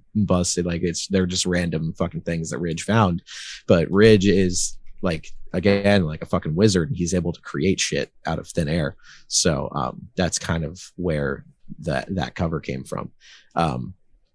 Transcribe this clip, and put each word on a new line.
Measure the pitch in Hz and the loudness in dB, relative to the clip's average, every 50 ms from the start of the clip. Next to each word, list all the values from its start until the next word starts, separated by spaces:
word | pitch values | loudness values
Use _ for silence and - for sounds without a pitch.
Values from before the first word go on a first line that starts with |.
| - _ - | -8 _ -2
bus, | 104 98 85 92 90 87 - - 90 | 0 2 2 2 2 2 0 -2 -2
like, | 87 87 85 85 92 | -2 -2 -2 -2 -2
it's, | 87 82 - - | -2 -4 -4 -4
they're | - 98 95 92 | -2 0 0 2
just | 87 92 90 - | 0 0 -2 0
random | 92 90 90 87 85 87 80 80 80 - | 0 0 0 0 0 -2 -2 -4 -4 -2
fucking | - 87 82 80 82 | -2 -4 -4 -4 -6
things | - - 85 82 80 76 | -6 -4 -4 -4 -4 -4
that | - 67 | -6 -4
Ridge | 87 85 80 87 - | -4 -4 -4 -4 -2
found. | - 107 113 104 90 85 - - - - - - - - - - | 0 2 4 4 4 2 -2 -6 -10 -16 -16 -14 -14 -14 -4 2
But | - 95 85 78 - | 4 4 4 4 4
Ridge | 90 98 110 113 107 98 95 | 6 8 8 10 8 8 8
is, | 98 87 98 95 90 87 - - - - - - - - - | 6 4 4 4 2 2 0 -2 -4 -6 -8 -12 -12 -8 -4
like, | - 90 82 80 - - - - - - - | -2 -2 -2 -4 -6 -10 -10 -10 -8 -6 -4
again, | 92 85 101 101 101 101 101 101 101 85 | 0 2 2 2 4 4 4 4 4 4
like, | 76 78 - | 2 -2 -6
a | - | -6
fucking | - - 87 - 78 78 | -4 -4 -2 -2 0 2
wizard, | 87 107 110 95 90 78 71 | 4 4 6 6 4 2 0
and | 73 | 0
he's | 85 87 85 92 | -2 -2 0 0
able | 90 85 87 | 0 0 -2
to | - - | -4 -6
create | - - - 69 76 98 - - | -8 -10 -4 0 0 2 2 0
shit | - - - 71 - - _ - - | -2 -2 -2 -2 -4 -4 _ -8 -6
out | 78 82 - | -4 -4 -4
of | - | -6
thin | - - - 80 | -6 -4 -2 -2
air. | 73 80 87 73 69 - - - - - - - | 0 0 0 -2 -2 -4 -8 -16 -20 -20 -20 -10
So, | - - - - 87 76 69 69 - - | -4 -2 0 2 2 2 0 -2 -4 -4
um, | 73 65 62 - - - - _ | -4 -4 -4 -6 -8 -14 -8 _
that's | - 90 82 - - | -2 -2 0 -2 -2
kind | - - 82 82 78 | -2 -2 -2 -2 -4
of | 73 85 - - - _ | -6 -8 -12 -18 -16 _
where | - 90 87 78 73 71 69 67 - - - - _ - - - - | -6 -2 -2 0 0 -2 -2 -4 -6 -10 -16 -20 _ -16 -16 -14 -8
that, | 76 80 67 64 - - 95 | -4 -4 -4 -4 -4 -4 -4
that | 90 64 - - | -4 -4 -4 -4
cover | - 87 80 82 73 | -4 -4 -2 -4 -4
came | - - 65 65 65 | -6 -6 -8 -8 -8
from. | - - - - - - _ - - - - - _ - | -8 -8 -10 -10 -10 -14 _ -20 -20 -20 -20 -18 _ -4
Um, | - 82 78 62 64 60 95 - _ _ _ _ _ _ _ | -2 -2 -2 -2 -4 -8 -10 -12 _ _ _ _ _ _ _